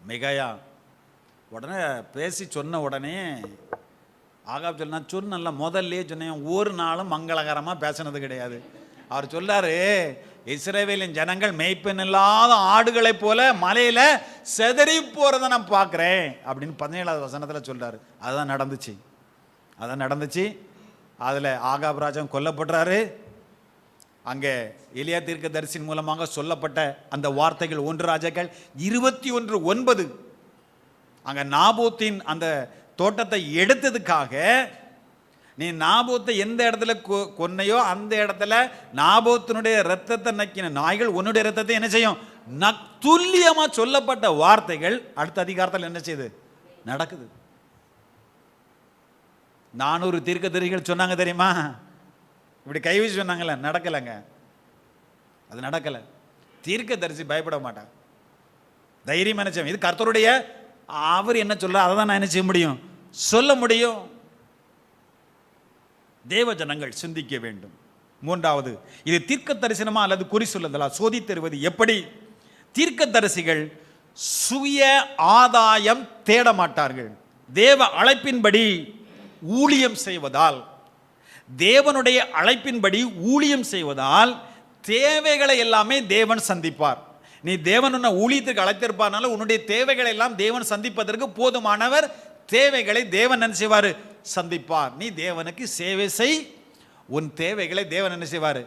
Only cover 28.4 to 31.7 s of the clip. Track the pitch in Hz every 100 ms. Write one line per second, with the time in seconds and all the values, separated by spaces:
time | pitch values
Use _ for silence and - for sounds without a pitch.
28.4 | 175 - - 131 175 233 262 262 233 240
29.4 | 226 208 165 208 254 226 165 120 - -
30.4 | _ _ _ _ _ _ _ _ - 139
31.4 | 139 143 185